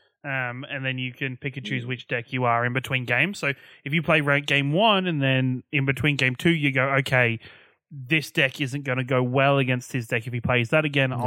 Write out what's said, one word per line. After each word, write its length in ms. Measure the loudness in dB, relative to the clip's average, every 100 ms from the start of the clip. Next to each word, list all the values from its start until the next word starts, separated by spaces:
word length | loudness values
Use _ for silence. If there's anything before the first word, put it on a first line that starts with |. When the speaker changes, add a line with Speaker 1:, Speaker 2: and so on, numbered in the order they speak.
| _ _
Speaker 1:
Um, 420 | -8 -4 -4 -8 -10
and 160 | -6 -6
then 120 | -4
you 140 | -6
can 220 | -6 -8 -6
pick 200 | -10 -8
and 80 | -6
choose 180 | -6
Speaker 2:
Mm. 40 | -6
Speaker 1:
which 200 | -8 -6
deck 240 | -6 -4
you 120 | -2
are 200 | 0 2 0
in 80 |
between 320 | -2 -2 -2 0
games. 340 | 0 0 -2
So 140 | -4 -6 -12 -16
if 80 | -4
you 100 | -2
play 180 | 2 2
rank 240 | 4 2 2
game 260 | 0 2
one 360 | 2 4 4 2
and 120 | 2
then 420 | 2 4 2 0 -2
in 140 | 0 0
between 300 | 2 0 2
game 200 | 0 2
two 160 | 2
you 200 | 2 0
go, 180 | 0 2 0
"Okay, 400 | 2 2 2 0 -8 -20 _ _ _
this 400 | -16 -2 -2 0
deck 320 | 0 0 -2
isn't 220 | -4 -4
gonna 200 | -4 -4
go 200 | 0 0
well 340 | 2 2 4 4
against 360 | 2 -2 -4
his 120 | -6 -4
deck. 200 | -4 -4
If 60 |
he 60 | -4
plays 280 | 0 0 2
that 160 | 0 2
again, 260 | 0 0
I'll 140 | 0